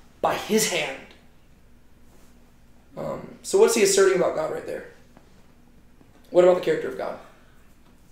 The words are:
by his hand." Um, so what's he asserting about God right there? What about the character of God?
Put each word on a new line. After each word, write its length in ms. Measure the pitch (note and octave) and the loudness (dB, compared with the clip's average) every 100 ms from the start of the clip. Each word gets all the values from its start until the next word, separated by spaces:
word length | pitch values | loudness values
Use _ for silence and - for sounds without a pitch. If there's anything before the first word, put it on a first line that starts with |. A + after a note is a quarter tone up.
| - - | -20 -6
by 140 | D#3+ - | -4 -4
his 340 | - G#3+ - | -2 0 0
hand." 300 | E3+ C#3 C3+ - - - - - - - - - - - - - - - - - - _ - | -2 -6 -10 -18 -20 -20 -20 -20 -20 -20 -20 -20 -20 -20 -20 -20 -20 -20 -20 -20 -20 _ -12
Um, 400 | D3+ C3+ - - | -10 -10 -12 -16
so 160 | - F#3+ | -2 4
what's 180 | A#3 A3+ | 4 4
he 80 | |
asserting 340 | G3 G3 F#3+ F3 | 2 4 4 4
about 180 | D#3 D3+ | 0 -2
God 160 | D#3 | -6
right 140 | - - | -8 -10
there? 200 | D2+ - - - - - - - - - - - - - - - | -12 -14 -20 -20 -20 -20 -20 -20 -20 -20 -20 -20 -20 -20 -20 -2
What 140 | E3+ | 4
about 120 | F3+ F3+ | 4 4
the 60 | |
character 280 | E3 D3+ - | 0 -4 -4
of 80 | - | -8
God? 220 | - - - - - - - - - - - | -10 -12 -18 -20 -20 -20 -20 -20 -20 -20 -20